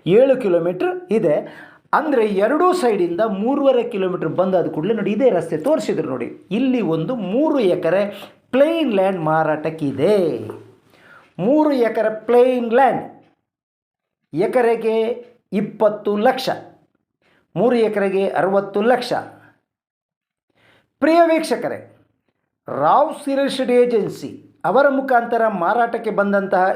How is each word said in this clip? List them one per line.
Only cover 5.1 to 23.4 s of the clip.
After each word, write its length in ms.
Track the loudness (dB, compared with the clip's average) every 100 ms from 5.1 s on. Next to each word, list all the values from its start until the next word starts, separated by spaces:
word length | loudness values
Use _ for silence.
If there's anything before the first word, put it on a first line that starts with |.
ಇದೇ 160 | 2 2
ರಸ್ತೆ 280 | 2 0 -4
ತೋರಿಸಿದ್ರು 500 | 0 -2 -2 -4 -4
ನೋಡಿ, 180 | -6 -8 -12 -6
ಇಲ್ಲಿ 300 | -2 0 0 0
ಒಂದು 240 | -2 -2 -6 -4
ಮೂರು 320 | 0 0 2 0
ಎಕರೆ 340 | 0 0 0 -2 -6 -18 _ _
ಪ್ಲೇನ್ 420 | 2 2 2 0 0
ಲ್ಯಾಂಡ್ 240 | 0 0
ಮಾರಾಟಕ್ಕಿದೆ. 920 | 0 0 0 -2 -4 -4 -4 0 2 2 0 -2 -8 -14 -18 _ _ _ -20 -20 _ -4
ಮೂರು 340 | 0 2 2 2 0
ಎಕರೆ 240 | 0 -2 -2 2
ಪ್ಲೇನ್ 440 | 4 4 2 0
ಲ್ಯಾಂಡ್, 320 | 4 4 2 -6 -16 _ _ _ _ _ _ _ _ _ _ _
ಎಕರೆಗೆ 640 | -4 -2 2 2 0 0 -2 -2 -6 -12 _ _
ಇಪ್ಪತ್ತು 580 | -4 -4 0 0 0 -4 0
ಲಕ್ಷ, 320 | 2 0 -2 -8 -10 -20 _ _ _ _ _ _ _ -2
ಮೂರು 220 | 2 2 0
ಎಕರೆಗೆ 360 | 0 -2 0 -2 0
ಅರವತ್ತು 420 | 0 0 -2 -2 0
ಲಕ್ಷ. 200 | 0 0 -6 -6 -16 -20 _ _ _ _ _ _ _ _ _ _ _ _ _ _ -4
ಪ್ರಿಯ 180 | 2 4 4
ವೀಕ್ಷಕರೇ, 540 | 2 0 -4 -4 -8 -14 _ _ _ _ _ _ _ -10
ರಾವ್ 440 | -2 2 2 2 -4 -6
ರಿಯಲ್ 160 | -2